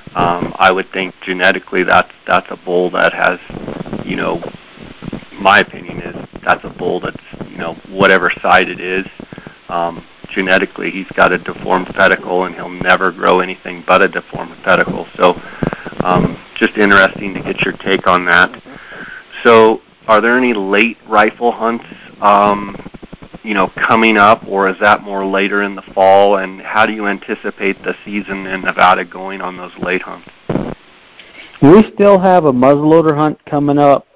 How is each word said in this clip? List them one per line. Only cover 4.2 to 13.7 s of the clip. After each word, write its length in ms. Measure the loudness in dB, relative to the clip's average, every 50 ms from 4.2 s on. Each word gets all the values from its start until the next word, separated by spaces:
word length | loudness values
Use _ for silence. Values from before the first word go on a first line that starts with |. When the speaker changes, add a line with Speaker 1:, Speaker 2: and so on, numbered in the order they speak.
| -4 -6 -6 -6 -8 -12 -16 -18 -20 -20 -20 -20 -20 -20 -20 -16 -14 -14 -12 -14 -14 -18 -16 -2
Speaker 1:
my 200 | 2 2 4 4
opinion 400 | 2 0 -4 -12 -16 -14 -14 -14
is 280 | -14 -12 -14 -14 -16 -16 -18 -8 -2
that's 200 | -2 -2 -2 -4
a 60 | -10
bull 300 | -12 -6 -4 -4 -4 -4
that's, 500 | -6 -8 -10 -12 -18 -20 -18 -16 -16 -16
you 60 | -14
know, 180 | -12 -10 -10 -10 -12 -16 -12
whatever 420 | -2 2 4 4 4 4 2 0 -4 -4 0
side 260 | 2 4 4 2 0
it 120 | -4 -8
is, 240 | -8 -6 -6 -6 -6 -8 -14 -18 -20 -18 -20 -20 -20 -20 -20 -20 _ -8
um, 360 | -4 -4 -4 -4 -6 -10 -16 -20 -20 -20 -20 -10
genetically 600 | -6 -4 0 0 0 0 0 -2 -6 -10 -10 -8
he's 160 | -8 -10 -12 -8 -2
got 160 | 0 0 0 0
a 60 | -2
deformed 500 | -4 -8 -12 -10 -4 -2 -2 -2 -2 -4 -2
pedicle, 500 | 0 2 2 2 0 -2 -4 -4 -4 -4
and 100 | -4 -6
he'll 140 | -10 -12 -14
never 420 | -12 -6 -2 0 0 0 0 -2
grow 300 | -4 -2 0 2 2 2
anything 440 | 0 -2 -6 -12 -12 -14